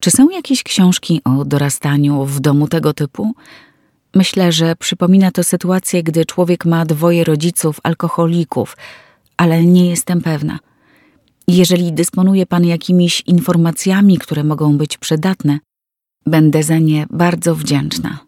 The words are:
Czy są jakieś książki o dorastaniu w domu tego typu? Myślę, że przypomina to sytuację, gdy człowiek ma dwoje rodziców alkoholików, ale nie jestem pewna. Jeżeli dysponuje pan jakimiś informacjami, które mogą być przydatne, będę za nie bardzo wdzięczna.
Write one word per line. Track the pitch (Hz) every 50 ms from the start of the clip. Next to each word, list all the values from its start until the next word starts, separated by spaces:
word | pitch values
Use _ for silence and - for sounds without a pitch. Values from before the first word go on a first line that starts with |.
Czy | - 185
są | - - 262 311
jakieś | 381 370 285 - 277 247 -
książki | - - - 190 180 180 - - - 165 156 -
o | 123 127 135 143
dorastaniu | 143 143 143 143 143 131 - - 147 143 143 147 143 147 143 135
w | 139 139 139
domu | 135 147 139 143 147 147
tego | - 165 156 151 147
typu? | - 151 139 _ - 202 220 226 _ _ - - - _ _ _ _ _ _ _ _ _ _ _
Myślę, | 190 185 - - 196 185 175
że | 170 156 165 165 165
przypomina | - - - - - - 175 185 196 190 185
to | 175 - 175
sytuację, | - - 175 - 180 185 185 - - - 180 165
gdy | 165 156 165 165
człowiek | - - - 180 170 180 170 -
ma | 170 165 165 165
dwoje | 156 160 147 160 175 175 170 165
rodziców | 160 156 147 156 175 175 - - 160 151 - _
alkoholików, | - 165 - - 170 - - 170 165 170 175 165 - - - 110 - - _ - - - - - _ _ _ _ _ _ _
ale | 175 170 160 165 165
nie | 175 180 180 180 175
jestem | 175 165 - - 180 175
pewna. | 160 165 160 147 147 151 - 156 _ _ _ _ _ _ _ _ _ _ _ _ _ _ _ _ _ -
Jeżeli | 175 180 185 170 180 175 180 170 160
dysponuje | 151 170 - - - 185 190 196 190 185
pan | - - 175 175
jakimiś | 170 170 165 - - 185 180 175 175 - -
informacjami, | - - 180 175 156 - 180 170 165 165 160 - - 190 190 196 202 202 185 156
które | - - 160 151 147
mogą | 151 151 147 156 151 147 147
być | 151 147 - -
przydatne, | - - 160 156 156 190 190 - - 147 143 147 _ _ _ _ _ _ _ _ _ _ _ _ _
będę | - 165 160 156 156 143 156 156
za | 151 165 160
nie | 160 156 156 151 151 -
bardzo | - 156 175 175 175 165 170 170 165
wdzięczna. | 156 151 - 143 139 139 151 - - - - - 143 _